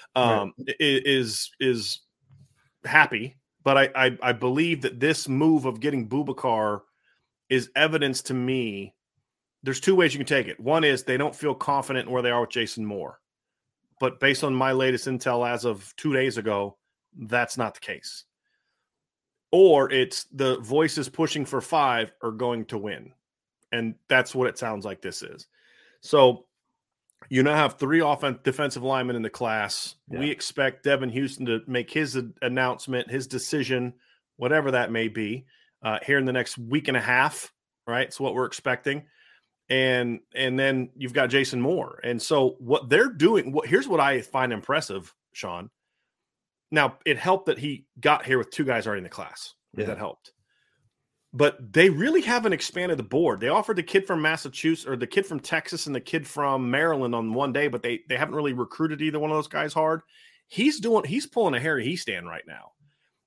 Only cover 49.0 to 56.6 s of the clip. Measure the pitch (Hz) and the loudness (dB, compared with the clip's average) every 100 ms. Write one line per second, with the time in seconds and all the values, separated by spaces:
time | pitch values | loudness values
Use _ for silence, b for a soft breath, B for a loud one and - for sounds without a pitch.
49 | 87 - 78 - - _ _ - 104 101 | -8 -14 -14 -14 -18 _ _ -8 -6 -6
50 | 104 - - _ _ _ _ _ _ _ | -10 -12 -20 _ _ _ _ _ _ _
51 | _ _ _ 131 147 - 110 156 185 147 | _ _ _ 2 2 2 0 6 6 6
52 | 269 330 233 240 220 160 - 180 180 143 | 2 2 2 0 0 -2 -4 -4 -4 -4
53 | 107 147 160 98 120 196 208 180 160 196 | -2 0 2 0 2 2 2 -2 0 0
54 | 190 165 156 160 139 - 160 160 135 123 | 0 0 0 -2 -6 -2 0 0 -2 -6
55 | 120 202 196 147 - 160 - 170 147 127 | -2 -2 -2 -6 -4 -4 -4 -8 -6 -6
56 | - 160 139 147 139 135 | -4 -6 -4 -2 0 0